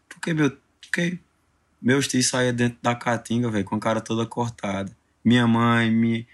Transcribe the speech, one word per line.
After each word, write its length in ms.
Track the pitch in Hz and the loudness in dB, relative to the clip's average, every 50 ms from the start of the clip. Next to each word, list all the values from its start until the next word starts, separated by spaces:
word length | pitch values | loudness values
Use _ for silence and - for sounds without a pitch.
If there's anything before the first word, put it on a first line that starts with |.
| _ | _
por 140 | _ - - | _ -18 -10
que 140 | - 180 170 | -6 -4 0
meu, 160 | 156 151 135 | 0 0 0
por 400 | - - _ _ _ _ - - | 0 -4 _ _ _ _ -12 -8
que 260 | - - 175 175 180 170 - _ _ _ _ _ _ _ _ _ _ _ | -4 -4 -4 -4 -4 -8 -12 _ _ _ _ _ _ _ _ _ _ _
meus 260 | - 120 131 143 135 | 0 2 2 2 0
tios 200 | - - 127 127 | 0 0 0 0
saíam 260 | - - 127 127 127 | 0 0 0 0 0
dentro 240 | 120 117 120 120 120 - | 2 0 0 0 -2 -2
da 120 | - 120 120 | -2 -2 -2
caatinga, 540 | 117 - 123 120 110 - - 113 117 123 120 | -2 -2 -2 -4 -4 -2 -2 -2 -2 0 0
velho, 140 | 107 104 95 | -2 -2 -2
com 120 | - - | -2 -4
a 40 | 107 | -4
cara 220 | - 113 110 110 | -2 -2 -2 -2
toda 240 | 110 - 113 110 117 | -2 -4 -4 -4 -4
cortada? 680 | 113 - - 120 117 - - - 101 95 98 98 95 - _ _ _ _ _ - | -4 -4 -4 -4 -4 -6 -8 -8 -6 -6 -6 -8 -8 -12 _ _ _ _ _ 2
Minha 220 | 110 120 123 120 | 4 4 6 6
mãe, 440 | 117 113 113 117 117 117 117 117 113 | 4 4 4 4 4 4 2 2 2
mi-, 360 | 110 113 117 117 113 113 117 - | 2 2 2 2 0 -2 -6 -10